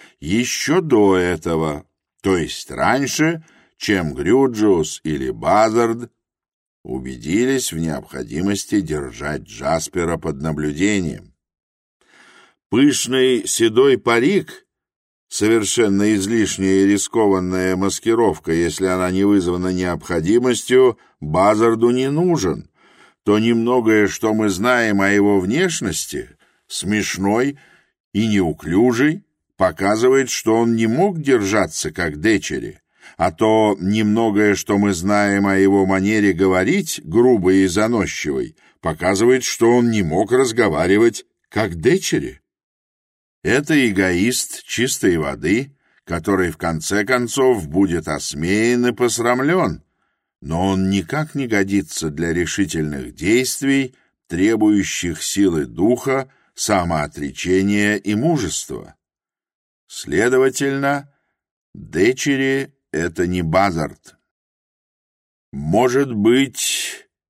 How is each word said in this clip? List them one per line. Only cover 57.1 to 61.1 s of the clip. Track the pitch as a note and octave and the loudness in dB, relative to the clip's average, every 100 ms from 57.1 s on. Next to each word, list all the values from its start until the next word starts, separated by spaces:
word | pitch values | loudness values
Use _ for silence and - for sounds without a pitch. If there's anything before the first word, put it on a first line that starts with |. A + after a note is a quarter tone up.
| D2+ C#2+ C2+ F2 F#2 G2 G#2 G#2 G#2 | -6 -10 -8 0 0 2 0 0 -2
и | - G#2 | -2 -2
мужества. | D3+ D#3 F2+ - - A#1 G1+ _ _ _ _ _ _ _ _ _ _ | 0 -2 -4 -8 -10 -12 -14 _ _ _ _ _ _ _ _ _ _
Следовательно, | - - D#2 A#2+ C3 C3+ B2+ C#3 C#3 C#3 C#3+ C#3+ | -16 -4 0 2 2 2 0 -4 -2 -2 -4 -6